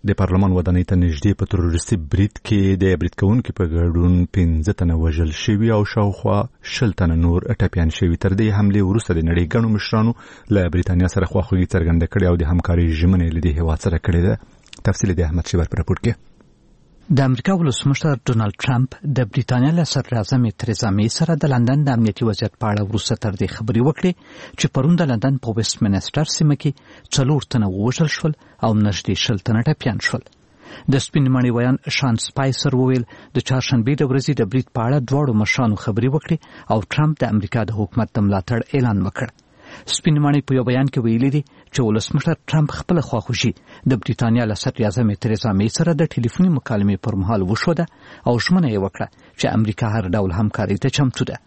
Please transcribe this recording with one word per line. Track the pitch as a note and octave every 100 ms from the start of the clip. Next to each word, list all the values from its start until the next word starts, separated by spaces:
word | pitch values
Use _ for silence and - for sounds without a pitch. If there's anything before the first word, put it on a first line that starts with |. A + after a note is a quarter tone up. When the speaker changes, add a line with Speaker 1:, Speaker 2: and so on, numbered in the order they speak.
| G2+
Speaker 1:
د | G2
پارلمان | F#2 F#2 G2 F2+
ودانۍ | F2 F2+ F2+
ته | F#2
نږدې | F2 D2+ G#2+ F#2+
په | F#2+
تروریستي | F2+ E2+ E2 - G2+ D2+
برید | F2+ G#2 - -
کې | G2+ F#2+ F#2+
د | F#2+ F2+
برید | F2 -
کوونکي | F#2+ A#2+ - -
په | F2+
ګډون | E2 F2 E2+ F2 F2+ F2 G2+
پنځه | F2 E2 D#2 G2+
تنه | F2 E2
وژل | D#2+ D#2+ D#2+ D2+
شوي | - G#2 A2 A2
او | G#2
شاوخوا | - G#2 G2 G#2 G2+ G#2+ _ -
شل | - B2 -
تنه | E2+ E2
نور | E2+ F2 - -
ټپیان | F#2+ - E2 -
شوي. | F#2 E2+
تر | G2
دې | F#2+ A2 G2+
حملې | G2+ G2+ F#2
وروسته | G2+ - E2
د | E2
نړۍ | E2+ E2+
ګڼو | A#2+ A2+
مشرانو | G#2+ - A2 A2 A#2 - - - G2+
له | F2 F2+
بریتانیا | F2 F2+ F2+ -
سره | F2
خواخوږي | F#2+ F2+ F#2 F#2
څرګنده | F#2+ E2 E2 E2
کړې | G#2 F2+
او | F2
د | D#2
همکارۍ | F2 - E2+ E2+ D#2+
ژمنه | E2+ F#2 E2
یې | D#2+
له |
دې | E2+ D2+
هیواد | E2 D#2+ -
سره | E2+ -
کړې | E2+ F2
ده. | A2 - - _ - -
تفصیل | G2 G2 F2
د | E2
احمد | E2+ -
شیبر | F2+ D#2+
په | -
راپور | - F#2 A#2
کې. | - - _ - _ _ _ _ - - C3+
Speaker 2:
د | C3+
امریکا | B2+ -
ولسمشر | G3 D#3+ A#2 C#3+ C#3 D#3+ C#3 -
ډونالډ | A2+ G#2+ -
ټرمپ | - B2 C3 - D3 C3
د | A#2
بریتانیا | - - B2 C3
له | E3+ D#3
صدراعظمې | C3+ A#2+ A#2 G#2 C3 A#2 -
تریزا | A2+ G#2+ A2+
مې | G2 A2 -
سره | E3 D#3+
د | D3
لندن | B2+ A#2+ C#3 C#3+
د | A#2
امنیتي | A2 G2 A#2
وضعیت | G#2 - _
په | A2+
اړه | G#2 G2+
وروسته | G#2 - A#2
تر | A2+ F#2
دې | G2 -
خبرې | A2 A2 B2+
وکړې | D#3 F#3 F3 - - - -
چې | - -
پرون | C3 F3
د | D#3+
لندن | A#2 C3+ C3+
په | A#2 A2
ویسټمنسټر | G#2+ - G#2 G2 - - D#3
سیمه | - D#3 C#3+
کې | D3 - - - - -
څلور | C3 D3 -
تنه | B2 G2+
ووژل | F#2 A2 B2+ D#3+ -
شول | D#3+ D3+ - _
او | A2+
نږدې | G#2+ G#2 F2 - F#2+
شل | - G#2+
تنه | - A2 A#2
ټپیان | D3+ - G#2+ -
شول. | D3 - _ _ _ - - -
د | C3+ -
سپین | D#3+ C3+
ماڼۍ | B2+ B2 A#2
ویاند | B2 C3 - -
شان | C#3 A2+ -
سپایسر | - C3+ B2+ D3 C3
وویل، | B2+ B2+ A#2+ - -
د | B2+
چهارشنبې | - C3 - B2 A2+ C#3+
د | C#3+
ورځې | C3+ C3 C3
د | A2
برید | B2 A#2+
په | - A2+
اړه | C#3+ A#2+
دواړو | C#3 D3 G#2+ G#2
مشرانو | - A#2+ G#2 -
خبرې | G#2+ B2
وکړې | D3 - E3 - - -
او | B2+ -
ټرمپ | - D3+ D3+
د | A#2
امریکا | G#2+ G2+ A#2+ G#2+
د | A2
حکومت | G#2 - G#2+ -
د | G2+
ملاتړ | G2 - A#2 -
اعلان | C#3 B2 G2+ F#2
وکړ. | - - _ _ _ - - -
سپین | - - D3
ماڼۍ | D3 C#3+ -
په | C3
یو | B2
بیان | B2 C3+
کې | C3+
ویلي | A2+ A2+ C3+
دي | C#3+ C#3+ - _
چې | - A#2
ولسمشر | G#2+ - D3 E3 E3 -
ټرمپ | D#3 D3+ -
خپله | - F3 C3
خواخوږي | A#2 - A#2+ B2 - _ - -
د | B2
بریتانیا | - A2+ A#2 A#2 A#2
له | G#2
صدراعظمې | - - A2 G2+ A2+ G2+ A#2
تریزا | G#2+ A#2+ G2
مې | A2 -
سره | E3 D3+
د | D#3+
ټلیفوني | - A#2+ - F#3
مکالمې | D3 - A2 G2+ G2
پر | - G2
مهال | F#2 A2 F#2
وښوده | A2 - D#3+ E3+ _ - - -
او | A#2+
ژمنه | - F#3 D#3
یې | G#2+ G2
وکړه | - G2+ _ - -
چې | - G#2+
امریکا | G#2+ G#2+ A2+ G#2+
هر | F#2 G#2
ډول | G2 F2+
همکارۍ | G#2+ - G2+ G2 C#3
ته | -
چمتو | C3+ - C3
ده. | -